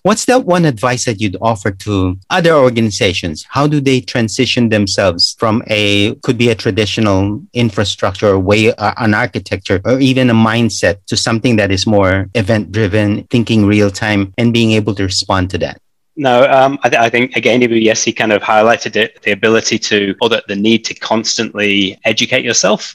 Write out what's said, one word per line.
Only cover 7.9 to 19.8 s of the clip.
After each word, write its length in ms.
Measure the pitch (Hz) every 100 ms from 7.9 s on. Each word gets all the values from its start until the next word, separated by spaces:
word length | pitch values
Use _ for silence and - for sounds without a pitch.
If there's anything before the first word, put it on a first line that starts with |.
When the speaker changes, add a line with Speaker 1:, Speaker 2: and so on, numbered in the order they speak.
| - 104 95 107 95
Speaker 1:
way, 340 | 95 107 110
uh, 200 | - 104 -
an 160 | 117
architecture, 680 | 104 120 113 95 98 - 95
or 160 | 98 131
even 300 | 135 131 127
a 40 |
mindset 640 | 113 110 113 117 - 92 85 -
to 100 | 113
something 380 | - 113 127 110
that 140 | 101
is 160 | 95 113
more 420 | 104 95 95 95
event-driven, 960 | 123 101 110 87 98 104 107 104 107 -
thinking 340 | 123 110 113
real 260 | 101 104 104
time, 440 | 98 107 104 98 95
and 160 | 120
being 200 | 117 113
able 240 | 110 104 101
to 80 |
respond 440 | 95 90 - 95 92
to 80 | 90
that? 200 | 78 - _ _ _
Speaker 2:
No, 300 | - 135 123 135
um, 280 | 135 135 139
I, 80 | 123
th-, 100 | 120
I 80 | 117
think, 280 | 120 127 120
again, 260 | 117 120
even 160 | 123 113
Yessi 360 | 110 110 -
kind 180 | - 110
of 100 | 104
highlighted 540 | - 110 110 113 117 -
it, 260 | - -
the 100 | -
ability 460 | 98 113 113 -
to, 360 | 110